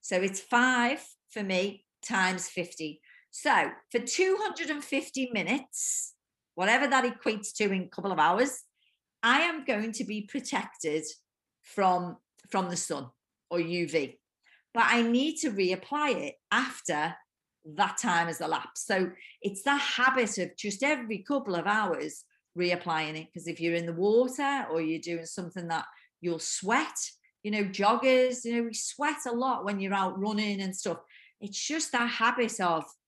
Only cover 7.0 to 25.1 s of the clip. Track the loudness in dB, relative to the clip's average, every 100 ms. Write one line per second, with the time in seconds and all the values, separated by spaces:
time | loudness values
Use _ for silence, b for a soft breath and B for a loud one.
7 | 2 0 -4 -4 -6 -2 0 0 -4 -6
8 | -4 2 4 4 2 -2 -16 _ _ _
9 | _ _ 2 4 4 -2 -2 -2 -2 -4
10 | -6 -6 -6 -8 -4 -4 -4 -6 -2 -2
11 | -4 -14 _ _ _ _ -12 2 4 4
12 | 0 -10 _ _ -4 -2 -2 -4 -4 -6
13 | -8 _ _ _ _ -4 -2 -2 0 0
14 | -2 -8 _ _ b b b 2 4 4
15 | 4 4 2 0 -2 0 0 0 -4 -2
16 | 0 0 -4 -10 _ 0 0 -6 -4 -2
17 | -2 -6 _ _ _ _ -18 0 0 0
18 | 0 2 2 -2 -2 -4 -4 -12 -2 0
19 | 0 B B B -6 -4 0 0 0 4
20 | 4 4 2 0 -4 -4 -6 -2 0 0
21 | -2 -6 -2 -2 0 -2 2 2 2 -2
22 | -4 -10 -18 _ _ -2 0 0 0 -2
23 | -2 -6 -10 -12 -10 -4 0 0 -2 0
24 | 4 6 4 0 0 0 -2 -2 0 -2
25 | -4